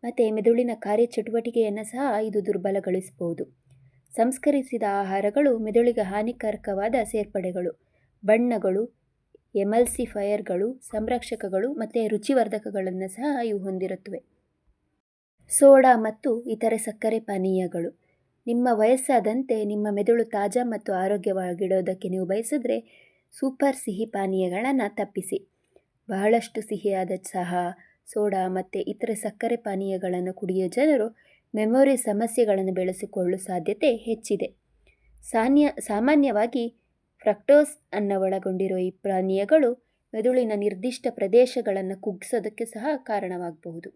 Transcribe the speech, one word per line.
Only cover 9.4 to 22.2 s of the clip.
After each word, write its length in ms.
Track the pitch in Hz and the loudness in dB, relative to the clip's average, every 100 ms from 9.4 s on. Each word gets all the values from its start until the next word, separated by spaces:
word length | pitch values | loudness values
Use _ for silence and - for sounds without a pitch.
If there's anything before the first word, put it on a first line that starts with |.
| _ | _
ಎಮಲ್ಸಿಫೈಯರ್‌ಗಳು, 1120 | 208 196 226 240 - 233 214 202 208 190 180 208 254 | -2 0 2 2 0 -6 -2 -2 -2 -2 -2 -2 -4
ಸಂರಕ್ಷಕಗಳು 880 | - 214 220 247 - 226 202 190 233 | -8 -6 -2 -2 -4 -8 -2 -2 -2
ಮತ್ತೆ 280 | 302 220 240 214 | -4 -4 -2 0
ರುಚಿವರ್ಧಕಗಳನ್ನು 1000 | 208 214 269 226 214 214 202 190 185 190 | -2 2 2 2 -2 -6 -4 -4 -4 -8
ಸಹ 240 | 190 277 277 | -6 -4 -2
ಇವು 140 | 233 202 | -2 -4
ಹೊಂದಿರುತ್ತವೆ. 600 | 190 185 185 185 - 190 _ _ _ _ _ _ _ _ _ _ _ _ _ | -4 -6 -6 -8 -10 -14 _ _ _ _ _ _ _ _ _ _ _ _ _
ಸೋಡಾ 440 | - 277 269 262 240 | 6 10 10 8 4
ಮತ್ತು 340 | 220 214 285 226 | 2 -4 -2 -2
ಇತರೆ 360 | 240 220 226 220 | -4 -2 0 -2
ಸಕ್ಕರೆ 400 | 214 214 220 220 | -4 -4 -2 -2
ಪಾನೀಯಗಳು. 720 | 220 196 185 190 180 180 170 - _ _ _ _ - | -4 -2 0 0 -2 -4 -6 -8 _ _ _ _ -4
ನಿಮ್ಮ 220 | 233 247 | 0 2
ವಯಸ್ಸಾದಂತೆ 840 | 226 214 262 262 247 214 233 262 220 | 4 4 2 2 2 2 -2 -2 -2
ನಿಮ್ಮ 220 | 208 208 208 | -2 -2 -2
ಮೆದುಳು 340 | 202 202 233 | 0 2 2
ತಾಜಾ 400 | 220 208 202 220 | 2 -2 -2 -2
ಮತ್ತು 280 | 247 220 - | -2 -6 -4
ಆರೋಗ್ಯವಾಗಿಡೋದಕ್ಕೆ 1160 | 190 190 202 185 190 180 175 196 190 180 185 190 | -2 0 -2 -2 -2 -4 -4 0 0 0 -4 -4
ನೀವು 180 | 185 | -4